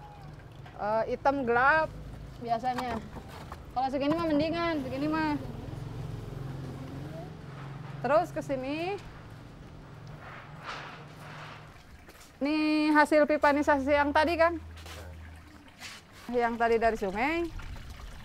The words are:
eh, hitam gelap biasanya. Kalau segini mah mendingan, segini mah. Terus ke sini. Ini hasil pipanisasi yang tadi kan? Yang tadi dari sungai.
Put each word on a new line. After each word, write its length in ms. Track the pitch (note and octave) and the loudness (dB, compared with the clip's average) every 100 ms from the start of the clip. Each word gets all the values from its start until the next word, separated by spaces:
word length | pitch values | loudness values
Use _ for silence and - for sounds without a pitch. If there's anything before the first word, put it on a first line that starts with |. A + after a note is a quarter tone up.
| - - - - - - - - | -16 -16 -16 -16 -16 -16 -14 -6
eh, 320 | G#3 A3 A3 | 0 0 0
hitam 320 | B3 C#4 C#4 A#3 | 2 2 4 4
gelap 400 | A#3+ C4+ D#4 D#4 - - - - - | 6 6 6 4 -4 -12 -12 -14 -8
biasanya. 560 | A#3 A#3 B3+ B3 B3 A3 G#3 - - - - - - B3 | -2 0 0 -2 -2 -4 -8 -12 -14 -14 -14 -14 -6 -2
Kalau 120 | C4 | 0
segini 240 | C4+ C#4+ E4 | 2 2 2
mah 100 | E4 | 4
mendingan, 540 | C#4+ D#4+ E4+ E4+ D#4 | 4 2 2 0 0
segini 240 | B3+ C4 D4+ | -2 -2 0
mah. 300 | D#4 D#4 C#4+ C4 - - - - - - - - - - - - - - - - D#3+ - - - - - - - - | 2 0 0 -4 -8 -10 -8 -8 -8 -8 -8 -8 -8 -8 -8 -8 -10 -10 -10 -8 -10 -10 -12 -14 -12 -12 -12 -12 -4
Terus 280 | B3 D#4 E4+ | 4 4 4
ke 80 | D#4 | -2
sini. 560 | C#4+ C4+ C4 D#4 F4 G4+ - - - - - - - - - - - - - - - - - - - - - - - - - - - - - - - - - - | -4 -4 -2 -2 -2 -4 -8 -14 -16 -16 -16 -16 -16 -16 -16 -16 -14 -14 -14 -14 -14 -12 -10 -10 -12 -14 -16 -16 -14 -14 -14 -14 -18 -20 -20 -20 -20 -20 -20 -4
Ini 560 | C#4 D#4 D4+ D4+ D4+ | 0 2 4 4 6
hasil 320 | D4+ D4 D4+ | 8 8 8
pipanisasi 680 | D4 D4+ D4 C#4+ D4 C#4+ C4 | 6 6 6 6 4 4 4
yang 200 | C#4+ C#4+ | 4 6
tadi 240 | D#4 D#4 E4 | 4 4 6
kan? 200 | E4 E4 - - - - - - - - - - - - - - - - - | 4 2 -6 -14 -14 -14 -14 -14 -16 -16 -18 -20 -20 -16 -16 -16 -18 -14 -2
Yang 260 | A#3+ A#3 A#3 | 2 2 4
tadi 200 | A#3 A3+ | 4 6
dari 200 | A3+ A3 | 4 2
sungai. 380 | G3 G3+ C4+ E4+ E4+ - - - - - - - | 0 0 0 0 -2 -4 -8 -10 -12 -14 -14 -14